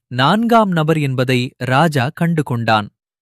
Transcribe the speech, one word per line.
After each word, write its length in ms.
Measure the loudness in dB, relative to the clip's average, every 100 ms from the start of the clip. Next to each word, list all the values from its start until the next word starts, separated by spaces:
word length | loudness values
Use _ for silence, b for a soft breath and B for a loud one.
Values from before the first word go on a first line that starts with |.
| -8
நான்காம் 640 | 0 2 2 2 2 2
நபர் 260 | 0 0 0
என்பதை 560 | 0 -2 0 0 -2 -6
ராஜா 520 | -2 2 2 0 -4
கண்டு 300 | -2 -2 -2
கொண்டான். 460 | -4 -4 0 0 -2 _ _ _